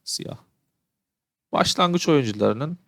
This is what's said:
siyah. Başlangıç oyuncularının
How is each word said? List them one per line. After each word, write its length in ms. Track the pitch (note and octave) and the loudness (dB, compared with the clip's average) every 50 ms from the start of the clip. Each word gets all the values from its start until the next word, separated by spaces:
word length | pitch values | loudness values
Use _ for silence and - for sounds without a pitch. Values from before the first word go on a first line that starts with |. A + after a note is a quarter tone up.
| _ | _
siyah. 340 | - - - - - - - _ _ _ _ _ _ _ _ _ _ _ _ _ _ _ _ _ _ _ _ _ _ | -10 -8 -8 -8 -10 -12 -14 _ _ _ _ _ _ _ _ _ _ _ _ _ _ _ _ _ _ _ _ _ _
Başlangıç 580 | - - - - - - F3+ F3 F3 F3 - F3 | 0 0 0 2 2 2 2 2 2 0 2 2
oyuncularının 680 | D#3 C#3+ B2 G#2+ G2+ G#2 G#2 G#2+ G#2+ A#2 C#3+ D#3+ F3+ - _ | 2 4 2 0 -2 0 0 0 0 0 -4 -8 -8 -12 _